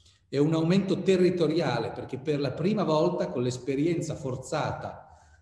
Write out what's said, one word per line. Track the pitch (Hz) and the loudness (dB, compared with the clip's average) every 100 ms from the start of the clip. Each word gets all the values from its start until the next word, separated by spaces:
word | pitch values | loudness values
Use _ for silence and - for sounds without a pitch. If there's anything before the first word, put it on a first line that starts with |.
| _ _ _ | _ _ _
È | 135 | 2
un | 151 | 2
aumento | 165 165 196 190 165 | 4 4 2 2 0
territoriale, | 190 185 175 - 151 160 143 117 104 | 2 4 4 4 2 2 0 0 -2
perché | - 110 131 | -6 -10 -6
per | 156 143 | -4 -2
la | 139 | -2
prima | - 175 214 | -2 0 0
volta | 160 156 175 180 185 | 2 2 2 0 -2
con | 135 | -2
l'esperienza | 123 120 - 135 165 165 - | -2 -2 -4 0 0 0 -4
forzata | 123 131 123 - 156 120 - 98 - - - - _ | -6 -6 -8 -6 -4 -2 -4 -8 -12 -18 -20 -20 _